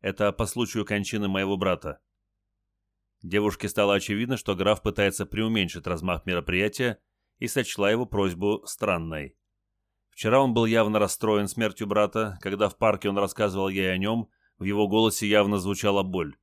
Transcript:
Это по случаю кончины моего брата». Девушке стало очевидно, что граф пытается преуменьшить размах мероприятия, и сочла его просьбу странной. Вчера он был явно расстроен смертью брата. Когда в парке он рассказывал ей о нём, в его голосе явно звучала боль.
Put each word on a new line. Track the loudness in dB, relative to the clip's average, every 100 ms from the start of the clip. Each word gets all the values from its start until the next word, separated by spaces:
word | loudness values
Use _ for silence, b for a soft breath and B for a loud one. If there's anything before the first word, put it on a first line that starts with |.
Это | -8 -2 -2
по | 0 -6
случаю | -2 -4 -2 -4
кончины | -4 -4 -4 -2
моего | -2 -2 0
брата». | 0 -2 -4 -12 _ _ _ _ _ _ _ _ _ _ _ _
Девушке | -2 2 2 0 -4
стало | 2 2 2
очевидно, | 0 -4 -2 -4
что | -4 0
граф | 2 2
пытается | -2 0 0 0 -6
преуменьшить | -2 0 0 0 -4 -6
размах | -4 -2 -4 -2
мероприятия, | -4 0 0 0 0 -4 -4 _ _ _ _
и | -4
сочла | -4 -4 0 2
его | 2 0
просьбу | 0 0 0 -2 -2 -6
странной. | -4 -2 -2 -4 -8 -10 _ _ _ _ _ _ _ _
Вчера | -6 2 4
он | 4
был | 4 4
явно | 4 4 2
расстроен | 0 0 0 2 0
смертью | -2 -4 -2 -2
брата. | 2 2 0 -6 -6
Когда | -8 0 0
в | 2
парке | 0 2 0
он | 0
рассказывал | -2 0 -2 0 -2
ей | 0 0
о | 0
нём, | 0 -2 -4 _ _ _
в | -2
его | 2 4
голосе | 4 4 2 2
явно | 4 4 0
звучала | -2 -2 2 2
боль. | 0 -2 -4 -8